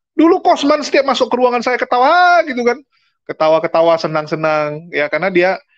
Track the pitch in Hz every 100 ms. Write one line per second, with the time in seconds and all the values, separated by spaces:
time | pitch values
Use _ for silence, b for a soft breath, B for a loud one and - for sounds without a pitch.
0 | _ - 320 359 359 302 277 302 - 294
1 | 269 240 240 247 247 240 247 240 254 247
2 | 269 349 359 349 302 247 240 262 - _
3 | _ _ - - 156 160 165 165 165 165
4 | 165 156 151 156 156 156 151 151 175 143
5 | 147 156 190 175 180 - _